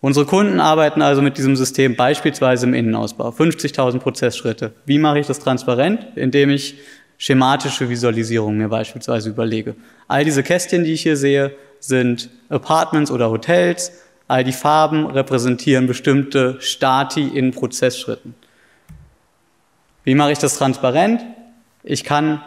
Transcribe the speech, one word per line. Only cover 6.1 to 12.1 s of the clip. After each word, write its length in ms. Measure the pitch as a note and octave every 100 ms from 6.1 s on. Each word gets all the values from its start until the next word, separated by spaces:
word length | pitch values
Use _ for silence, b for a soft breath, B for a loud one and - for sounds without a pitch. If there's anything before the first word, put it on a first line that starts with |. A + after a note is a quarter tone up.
| -
Indem 360 | C3 C#3 C#3
ich 240 | C#3 - - B B B B
schematische 720 | - C3+ C3 C#3+ C#3 C3 B2+
Visualisierungen 680 | A#2+ A#2+ A2+ A2+ A#2 G#2+ G#2+
mir 120 | G#2+
beispielsweise 580 | A2+ A2 - - A#2+ G#2+
überlege. 480 | A2 A2+ A2 G#2+ A#2 B B B
All 160 | C3+
diese 180 | D3+ C#3
Kästchen, 440 | C3 F3 F3 F3+ E3
die 80 |
ich 80 | D#3+
hier 160 | E3 D3+
sehe, 340 | C#3 C#3 C#3 C#3 B B
sind 480 | - C3 B2